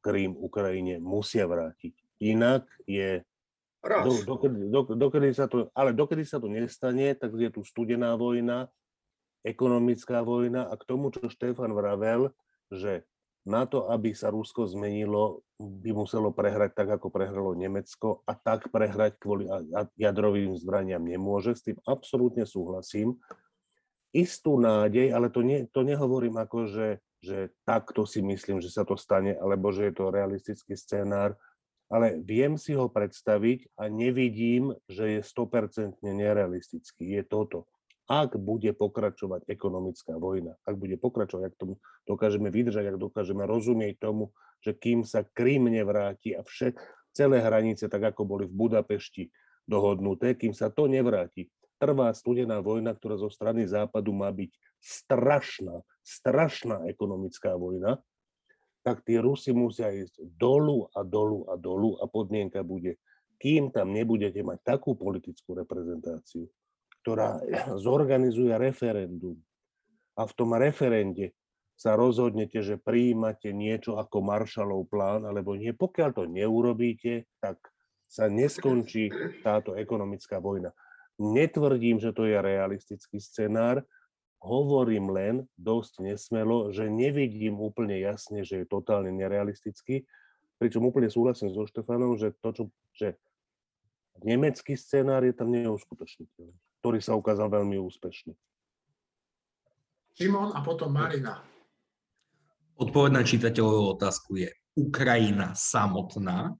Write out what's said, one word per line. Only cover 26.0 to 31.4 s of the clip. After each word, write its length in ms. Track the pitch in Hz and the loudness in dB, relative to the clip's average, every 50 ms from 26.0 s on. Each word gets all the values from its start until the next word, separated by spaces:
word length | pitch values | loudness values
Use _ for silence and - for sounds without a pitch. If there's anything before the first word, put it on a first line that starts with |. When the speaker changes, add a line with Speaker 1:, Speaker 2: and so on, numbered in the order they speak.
| 143 127 127 131 120 120 110 113 113 | 0 0 2 0 0 -2 -2 -4 -6
Speaker 1:
ako, 240 | 104 - 117 117 | -4 -4 -4 -4
že, 220 | 104 98 110 110 107 104 90 _ _ _ _ - | -4 -4 -2 -2 -2 -4 -6 _ _ _ _ -12
že 320 | 90 98 98 95 92 _ _ _ | -8 -6 -6 -6 -8 _ _ _
takto 400 | - 117 113 - - - - 107 | 0 0 0 0 -2 -2 -2 -2
si 160 | 101 - 110 | -2 -2 -4
myslím, 380 | 95 98 98 92 - - 98 95 | -2 -2 -2 -4 -4 -4 -4 -4
že 100 | 87 90 | -4 -6
sa 140 | - 110 101 | -4 -4 -2
to 160 | - 98 95 | -2 -2 -6
stane, 400 | - - 101 95 95 101 95 73 | 0 0 2 2 2 0 -2 -2
alebo 320 | 87 98 98 98 92 104 | 0 -2 0 0 0 0
že 180 | 98 95 104 101 | 0 0 -2 -2
je 60 | 85 | -2
to 160 | - 95 95 | -2 -4 -2
realistický 640 | 92 101 101 98 98 98 _ - 104 - - _ 98 | 0 0 -2 -2 -4 -6 _ -10 -12 -12 -10 _ -12
scenár, 640 | 98 - - 104 101 101 101 101 101 101 104 104 _ | -12 -8 -6 -4 -4 -2 -2 0 0 0 -2 -2 _